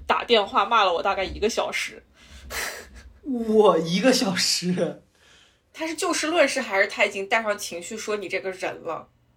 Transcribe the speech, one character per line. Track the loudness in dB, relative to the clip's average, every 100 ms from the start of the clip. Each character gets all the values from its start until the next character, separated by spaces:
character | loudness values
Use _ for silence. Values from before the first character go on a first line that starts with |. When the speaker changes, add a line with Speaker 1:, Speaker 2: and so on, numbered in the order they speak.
| -2
Speaker 1:
打 | -2
电 | 4 2 4
话 | 0
骂 | 2 4
了 | 4
我 | 2
大 | 0
概 | -2
一 | -4 -2
个 | -2
小 | -2 -4
时。 | -4 -8 -12 -20 _ -20 -20 -12 -8 -8 -10 -16 -20 -20 -14
Speaker 2:
我 | -6 -4 4 6 8 6
一 | 2 2
个 | 4
小 | 4 2 0
时？ | 0 0 0 0 -2 -4 _ _ _ _ _ _ _
Speaker 3:
他 | -8 -8
是 | -4
就 | -2
事 | -2 0
论 | 2 2
事， | 0
还 | -2 0
是 | 0
他 | 0
已 | -2
经 | -2 -2
带 | -2
上 | 0 -4
情 | -6 -10
绪 | -10 -10
说 | -6 -6
你 | -4
这 | -6
个 | -6
人 | -6 -8 -6
了？ | -8 -10 -12 _ _